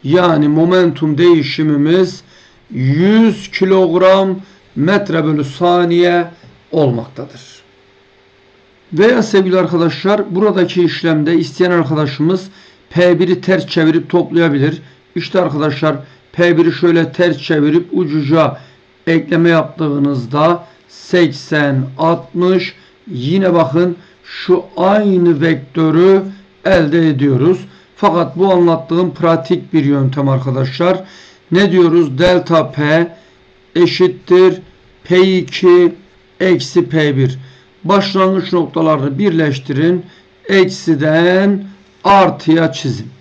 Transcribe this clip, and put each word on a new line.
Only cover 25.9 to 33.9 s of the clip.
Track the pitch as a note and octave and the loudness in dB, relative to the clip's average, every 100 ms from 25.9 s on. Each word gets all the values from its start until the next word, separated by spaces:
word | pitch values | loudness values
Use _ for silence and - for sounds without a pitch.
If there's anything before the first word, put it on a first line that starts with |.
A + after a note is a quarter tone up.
| D#3 F#3 F#3+ G3 - - _ | 4 4 2 0 -14 -20 _
elde | - F#3 D3+ E3+ D#3+ | 0 0 2 0 0
ediyoruz. | C3+ C#3+ B2+ D#3 F#3 - - _ - | 0 0 2 2 0 -6 -20 _ -2
Fakat | G#3 E3 F3+ F3 | 0 0 -4 0
bu | G3 | 2
anlattığım | F3+ F3 D#3+ - E3+ F3+ | 4 2 0 -2 -2 -2
pratik | C3 E3 E3 - E3+ - | -2 0 0 -2 -4 0
bir | D#3+ | -2
yöntem | C#3 C#3+ C3+ C#3+ C#3 | 0 0 -2 -2 -2
arkadaşlar. | C3 C3 B2+ C3 - F3 F#3 - - - _ _ | -2 -2 -4 -4 -2 -2 -2 -6 -20 -20 _ _
Ne | E3+ G3+ | 0 2
diyoruz? | F#3 E3+ E3+ D3+ C3 | 4 4 4 0 0
Delta | F3+ F3+ - D#3+ - | 2 2 2 0 0
P | - D3 D#3+ E3+ - _ _ _ _ _ E3 | -4 0 0 0 -6 _ _ _ _ _ 0
eşittir | E3+ | 0